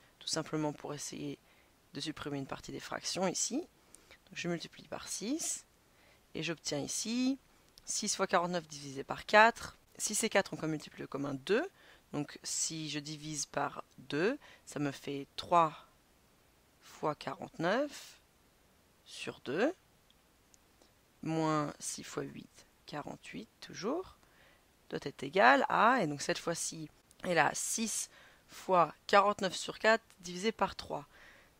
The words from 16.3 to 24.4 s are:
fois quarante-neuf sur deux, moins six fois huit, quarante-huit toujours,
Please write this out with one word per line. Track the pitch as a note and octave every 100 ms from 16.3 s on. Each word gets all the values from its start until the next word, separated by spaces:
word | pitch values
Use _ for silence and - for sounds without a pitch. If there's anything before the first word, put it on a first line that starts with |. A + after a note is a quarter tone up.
| _ _ _ _ _
fois | - - D#3
quarante-neuf | D3 - C3+ C#3 - E3 A3 D4 - - - _ _ _ _ _ _ _ _
sur | - - - -
deux, | - F3 B3+ F#4 _ _ _ _ _ _ _ - _ _ - _ _ _
moins | D3+ D#3+ D#3 D#3 D3 -
six | - -
fois | F#3 -
huit, | C#3 C#3+ - - - _ -
quarante-huit | D3 - D3 - - A3+ _
toujours, | - D3 F3+ D#4+ F#4 - - -